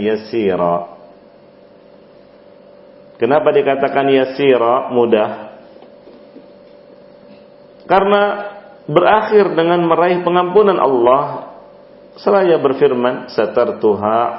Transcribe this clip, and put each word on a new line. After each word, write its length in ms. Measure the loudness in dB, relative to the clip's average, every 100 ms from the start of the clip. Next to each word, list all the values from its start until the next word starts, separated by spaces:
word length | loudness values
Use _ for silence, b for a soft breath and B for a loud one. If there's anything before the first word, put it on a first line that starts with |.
yasira." 880 | -4 -6 -6 -4 -2 -2 -2 -4 -6 -16 -20 -20 -20 -20 -20 _ -20 -20 -20 -20 -20 -20 -20 -20 -20 -20 -20 -20 -20 -20 -20 -6
Kenapa 320 | 0 0 2
dikatakan 560 | 2 0 0 -2 -2 0
yasira, 800 | 0 0 0 2 2 2 -2 -2
mudah? 400 | 0 2 2 0 -6 -16 -20 -20 -20 -20 -20 -20 -20 -20 -20 -20 -20 -20 -20 -20 -20 -20 -20 -20 -20 -20 -20 -20 -20 -2
Karena 360 | 0 2 2 0 -2 -10 -16 -20 -18 -4
berakhir 680 | 0 2 2 2 2 2
dengan 320 | 0 0 0 0
meraih 400 | 2 2 0 0
pengampunan 480 | 0 2 2 2
Allah. 800 | 2 0 2 2 2 0 -8 -14 -20 -20 -20 -20 -20 -20 -8
Seraya 400 | -2 0 2 0
berfirman, 720 | 0 0 0 2 -2 -4 -6
"Satartuha 880 | -4 -2 0 -2 0 -2 0 0 -2 -2